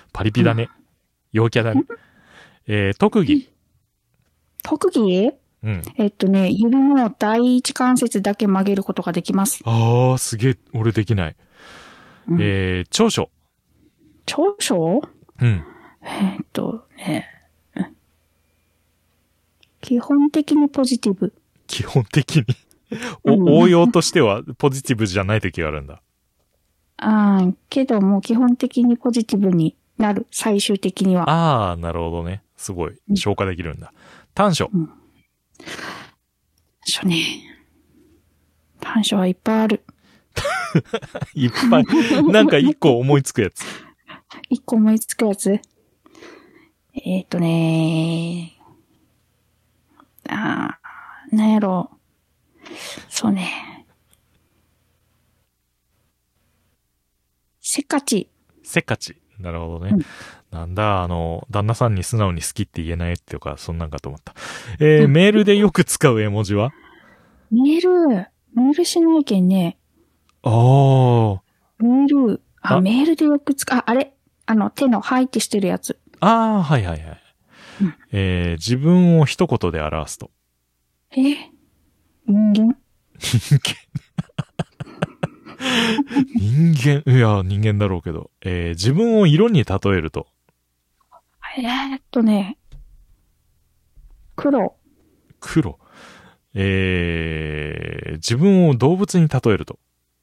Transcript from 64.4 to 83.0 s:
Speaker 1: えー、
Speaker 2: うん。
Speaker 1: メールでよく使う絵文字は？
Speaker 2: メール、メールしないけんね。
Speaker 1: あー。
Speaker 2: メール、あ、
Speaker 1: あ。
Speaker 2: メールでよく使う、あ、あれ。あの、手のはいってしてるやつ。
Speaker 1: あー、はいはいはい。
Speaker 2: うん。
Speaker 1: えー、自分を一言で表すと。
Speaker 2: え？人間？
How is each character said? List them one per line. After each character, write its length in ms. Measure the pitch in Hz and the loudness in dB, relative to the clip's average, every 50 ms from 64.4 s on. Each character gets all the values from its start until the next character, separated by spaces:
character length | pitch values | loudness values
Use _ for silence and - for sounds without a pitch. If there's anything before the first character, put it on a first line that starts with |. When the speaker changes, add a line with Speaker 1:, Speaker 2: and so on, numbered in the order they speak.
| - - - - - - - - | -18 -16 -16 -16 -16 -16 -4 0
Speaker 1:
え 200 | - 151 151 151 | 4 4 6 6
ー、 40 | 147 | 6
Speaker 2:
う 20 | 143 | 6
ん。 40 | |
Speaker 1:
メ 180 | 135 160 185 208 | 6 6 4 6
ー 20 | |
ル 140 | 208 214 208 | 4 4 4
で 100 | 202 208 202 | 4 4 4
よ 140 | 208 196 | 4 2
く 120 | - - - | 2 2 0
使 280 | - - - - 143 | 0 0 2 2 2
う 100 | 117 110 | 2 2
絵 80 | 107 107 | 0 -2
文 140 | 101 104 107 | -2 -2 -2
字 100 | 92 104 | 0 0
は？ 160 | 101 107 139 - - - - - _ _ _ _ _ _ _ _ _ _ _ | 0 0 -2 -4 -10 -20 -20 -20 _ _ _ _ _ _ _ _ _ _ _
Speaker 2:
メ 300 | 214 233 262 285 311 339 | 0 2 2 2 2 2
ー 20 | |
ル、 460 | 349 359 359 359 339 294 226 185 190 - _ _ _ _ - | 2 2 2 4 4 2 2 0 -4 -8 _ _ _ _ -2
メ 160 | 226 247 269 | 2 2 2
ー 40 | 302 | 2
ル 120 | 349 349 | 2 0
し 160 | - - 349 | 0 0 2
な 160 | 330 330 320 311 | 2 4 4 2
い 60 | 285 | 2
け 160 | - 220 190 | 2 2 2
ん 80 | 180 180 | 4 4
ね。 300 | 190 190 175 165 - - _ _ _ _ _ _ _ _ _ _ _ _ - | 4 2 0 0 -4 -8 _ _ _ _ _ _ _ _ _ _ _ _ -2
Speaker 1:
あ 60 | 123 | 0
ー。 920 | 110 117 117 127 135 139 139 135 135 131 127 123 120 117 113 107 98 92 - _ _ _ _ _ _ - | 2 4 6 6 6 6 6 6 4 4 4 4 4 4 2 0 -2 -4 -8 _ _ _ _ _ _ -2
Speaker 2:
メ 260 | 220 233 247 269 285 | 0 2 4 4 4
ー 220 | 277 294 277 262 220 | 4 2 2 2 2
ル、 140 | 196 - - _ _ _ | 0 -2 -6 _ _ _
あ、 140 | - - 131 | -4 0 2
Speaker 1:
あ。 60 | 139 | 2
Speaker 2:
メ 200 | 185 190 226 254 | 2 2 2 2
ー 40 | 285 330 | 2 2
ル 80 | 330 | 2
で 100 | - 311 | 2 2
よ 140 | 294 294 285 | 2 2 2
く 160 | - - 277 | 0 -2 -4
使 200 | - - - 262 | -4 -4 -2 -2
う、 40 | 247 | -2
あ、 100 | - - | 0 0
あ 40 | 233 | 0
れ。 200 | 262 285 - _ _ _ _ _ _ _ | 0 -2 -4 _ _ _ _ _ _ _
あ 80 | - 220 | 0 0
の、 140 | 214 190 214 | 0 0 0
手 180 | - - 285 262 | -2 0 2 2
の 140 | 233 196 | 2 0
は 180 | - - 262 254 | 0 -2 0 0
い 40 | 254 | 0
っ 40 | 262 | 0
て 120 | - 226 | -2 -4
し 80 | - - | -4 -2
て 120 | - 208 | -2 -2
る 80 | 196 175 | 0 0
や 120 | 180 185 | -2 -4
つ。 200 | - - - - _ _ _ _ | -6 -10 -12 -12 _ _ _ _
Speaker 1:
あ 400 | - 196 226 226 226 220 214 202 | 2 2 2 2 2 2 0 0
ー、 20 | |
は 160 | 175 135 156 127 | 2 2 0 0
い 60 | 98 | 0
は 120 | 87 82 | -2 -6
い 40 | 78 | -8
は 120 | 80 80 78 | -10 -14 -16
い。 80 | - _ _ _ _ _ _ _ - - - - - | -20 _ _ _ _ _ _ _ -20 -20 -20 -6 -4
Speaker 2:
う 40 | 202 | -4
ん。 100 | 170 - - _ _ | -4 -4 -8 _ _
Speaker 1:
え 320 | - 101 98 92 92 87 87 87 | -4 -2 0 0 0 0 0 -2
ー、 20 | 85 | -4
自 240 | 80 82 117 123 127 | -4 -2 -2 -2 0
分 420 | 143 160 180 180 180 175 170 160 | 2 4 4 6 6 6 6 6
を 60 | 151 | 4
一 220 | - - - 185 - | 2 2 -2 -2 0
言 240 | 127 110 - 87 | 0 0 -2 -2
で 100 | 80 80 | -2 -2
表 280 | 76 76 78 80 73 - | -4 -4 -4 -6 -6 -8
す 100 | - - | -12 -14
と。 100 | - - _ _ _ _ _ _ _ _ _ _ _ _ _ _ _ _ | -16 -20 _ _ _ _ _ _ _ _ _ _ _ _ _ _ _ _
Speaker 2:
え？ 380 | - 262 262 285 294 - - - _ _ _ _ _ _ _ _ _ _ _ _ _ _ _ - | -2 0 0 0 0 -4 -8 -16 _ _ _ _ _ _ _ _ _ _ _ _ _ _ _ 0
人 260 | 202 208 214 214 208 | 2 4 4 4 4
間？ 240 | 220 220 226 254 - _ _ _ _ | 4 4 2 2 0 _ _ _ _